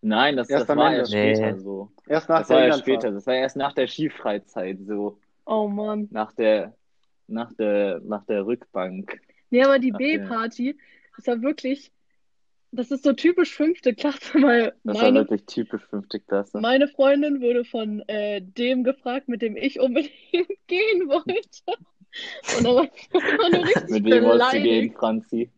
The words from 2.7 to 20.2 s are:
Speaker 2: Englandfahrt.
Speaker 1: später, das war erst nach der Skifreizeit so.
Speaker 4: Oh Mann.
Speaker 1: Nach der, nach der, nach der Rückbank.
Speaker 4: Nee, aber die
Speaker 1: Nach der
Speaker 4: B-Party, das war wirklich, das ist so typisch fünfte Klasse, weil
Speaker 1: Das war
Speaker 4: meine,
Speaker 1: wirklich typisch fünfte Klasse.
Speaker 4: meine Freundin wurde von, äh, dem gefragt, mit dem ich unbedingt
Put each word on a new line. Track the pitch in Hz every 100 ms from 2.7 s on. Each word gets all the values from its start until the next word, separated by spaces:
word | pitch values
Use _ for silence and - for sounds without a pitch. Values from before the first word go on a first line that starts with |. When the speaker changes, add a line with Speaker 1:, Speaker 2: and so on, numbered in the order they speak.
| 143
Speaker 2:
Englandfahrt. | 131 131
Speaker 1:
später, | 117
das | 101 101
war |
erst | 127 131 139
nach | 139
der | 139 127
Skifreizeit | - 156 - 120 104 _ - 92 98 98
so. | 104 104 104 _ _
Speaker 4:
Oh | - 220 208
Mann. | 202 214 214 208
Speaker 1:
Nach | 214 214
der, | - 110 110 - _ _ _ _ _ _
nach | 110 117
der, | - 107 104 101 87
nach | - 104
der | - 104 98
Rückbank. | 120 - 98 92 92 98 - _ _ _
Speaker 4:
Nee, | 240
aber | 269 277
die | 254
Speaker 1:
Nach | 202
der | 269 311
Speaker 4:
B-Party, | - 226 233 - 247 294 _ _ _ -
das | 240
war | 240
wirklich, | 254 311 254 269 - _ _ _ _ _ _ _ _
das | 240 240
ist | 277
so | 285
typisch | 254 320 349 339
fünfte | - 302 359 -
Klasse, | 220 294 277 - 320
weil | 277 240 226 -
Speaker 1:
Das | 220 208
war |
Speaker 4:
meine, | 240 254
Speaker 1:
wirklich | - 107 -
typisch | - 113 107 _
fünfte | 104 98 107
Klasse. | _ 98 - 214
Speaker 4:
meine | 220 262 285
Freundin | - 269 285 302 285
wurde | 240 247
von, | 240 226 220 208 -
äh, | 214 208 202
dem | 185 196 240 254
gefragt, | 247 262 254 254 262
mit | 233
dem | 226 208
ich | 277 -
unbedingt | 262 247 294 -